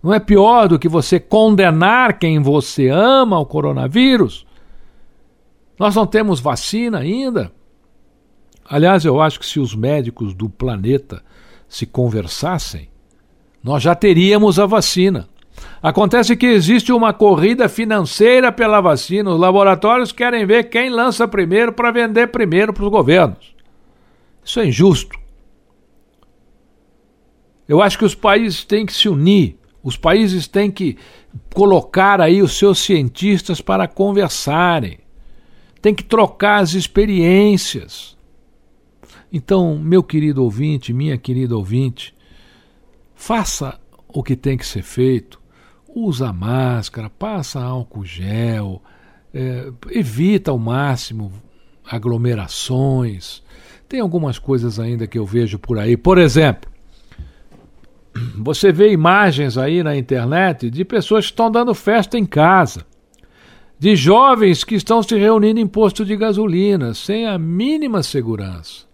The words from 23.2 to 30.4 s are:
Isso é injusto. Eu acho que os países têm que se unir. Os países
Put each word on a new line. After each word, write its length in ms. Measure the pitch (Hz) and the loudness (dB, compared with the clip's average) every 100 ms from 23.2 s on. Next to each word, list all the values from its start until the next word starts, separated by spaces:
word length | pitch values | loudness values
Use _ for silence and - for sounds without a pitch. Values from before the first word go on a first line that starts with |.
| 151 87 - - _ _ _ _ _ _ _ _ | 2 -2 -18 -20 _ _ _ _ _ _ _ _
Isso 160 | - - | -8 -2
é 60 | 202 | -2
injusto. 520 | 110 190 170 - - - _ _ _ _ _ _ _ _ _ _ _ _ _ _ _ _ _ _ _ _ _ _ _ - | 4 4 4 -4 -16 -20 _ _ _ _ _ _ _ _ _ _ _ _ _ _ _ _ _ _ _ _ _ _ _ 0
Eu 140 | 151 | 2
acho 160 | 202 - | 2 2
que 80 | 214 | -2
os 100 | - | 0
países 480 | 214 208 226 160 | 0 2 0 -6
têm 220 | - 208 208 | -4 -4 -2
que 80 | |
se 140 | - 214 | -2 -2
unir. 500 | 143 165 202 117 - _ _ | 2 4 4 2 -4 _ _
Os 120 | 135 - | -12 -4
países 520 | 165 196 220 185 | 0 2 2 -2